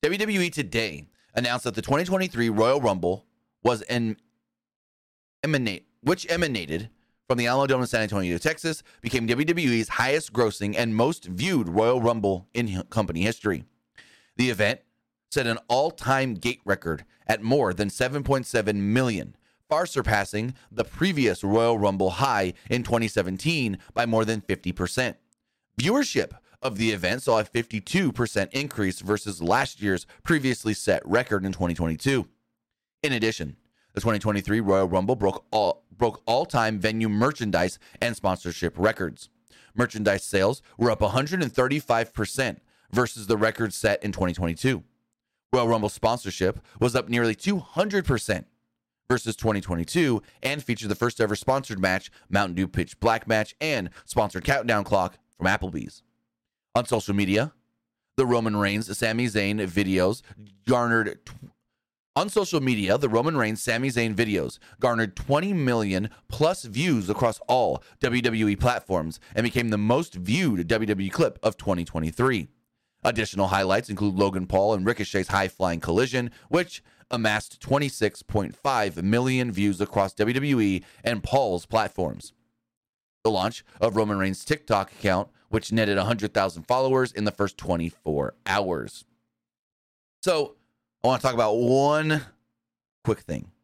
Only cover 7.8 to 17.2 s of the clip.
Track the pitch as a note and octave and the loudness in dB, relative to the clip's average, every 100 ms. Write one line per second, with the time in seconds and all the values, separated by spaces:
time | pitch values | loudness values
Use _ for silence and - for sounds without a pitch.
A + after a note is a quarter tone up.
7.8 | B2 A#2 G#2+ G2+ F#2 E2+ D#3 D#3+ E3 D#3 | 2 0 0 -2 -2 0 -2 -4 -6 -6
8.8 | - - - C3 A2+ A#2+ D#3 E3+ D3 A#2 | -10 -12 -4 -2 0 0 2 2 2 2
9.8 | G#2+ - A#2+ D3 - A2 A#2 - G2+ G#2 | 0 -2 0 0 0 0 0 2 -4 -2
10.8 | A#2 A2 B2 E3+ F2 F2+ D#3 E3+ F#2 F2 | 0 2 2 0 -8 -4 0 0 2 2
11.8 | A2+ B2+ A#2 A2+ G2+ F#2+ F#2 A#2 A#2 F#2 | 4 4 2 2 0 0 -4 -4 -2 -4
12.8 | - - F#2+ E2+ G2 A2+ G#2+ D#2+ - _ | -4 -2 -2 0 -2 0 -2 -2 -6 _
13.8 | _ - - _ _ - B2+ G2+ G#2 C3 | _ -20 -20 _ _ 0 0 2 0 0
14.8 | _ _ _ _ _ - A#2+ A2+ _ B2 | _ _ _ _ _ -2 0 -2 _ 0
15.8 | D3+ - B2 C3+ C3+ G#2 A#2 B2+ - G2 | 0 -2 -2 0 0 -2 -4 -6 -2 -2
16.8 | E2+ D#2 - _ | -2 -6 -8 _